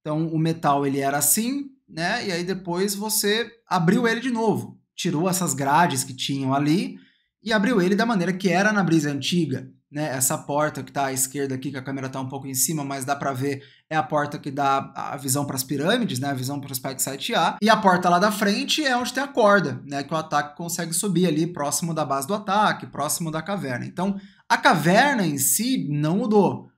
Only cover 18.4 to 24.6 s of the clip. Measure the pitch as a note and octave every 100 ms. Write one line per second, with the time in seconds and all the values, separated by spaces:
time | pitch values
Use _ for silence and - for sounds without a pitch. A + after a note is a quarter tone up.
18.4 | G3+ A3 C4+ - C#4+ B3 B3 - C4+ C#4+
19.4 | G#3+ G3+ D3+ B2 C3+ C#3+ C#3 D#3+ D#3 D3
20.4 | D3 - E3+ E3 E3 E3 G#3 E3+ F3+ D3+
21.4 | E3 E3+ C#3+ C#3+ E3 D#3+ D3 C3+ C3+ G#3
22.4 | G#3 G3 G3+ D#3 B2+ - D3 - D#3+ D#3
23.4 | D#3+ G3+ C#3+ A#2+ B2+ - G3+ G3 - _
24.4 | _ A#3